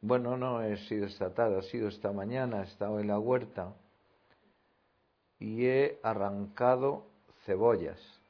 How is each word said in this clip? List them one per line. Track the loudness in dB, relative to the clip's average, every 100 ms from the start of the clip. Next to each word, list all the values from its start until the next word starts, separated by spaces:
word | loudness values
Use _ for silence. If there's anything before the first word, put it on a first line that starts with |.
bueno, | 4 2 2 -2
no | -2 -2
he | -2 -4 -4
sido | -4 -4
esta | -4 -6
tarde, | 0 2 0
ha |
sido | -2 -4 -4
esta | -4 -4
mañana, | -4 -4 -2 -2 -4
he |
estado | -6 -6 -4 -2
en | 0
la | 0
huerta | 2 0 0 -8 -10 -12 _ _ _ _ _ _ _ _ _ _ _ _ _ _ _ _
y | -8 0
he | 2 4 4 2
arrancado | -4 0 -2 -2 -8 2 4 4 2 -2 -8 _ _ -20
cebollas. | -4 2 4 4 0 -8 -18 -20 _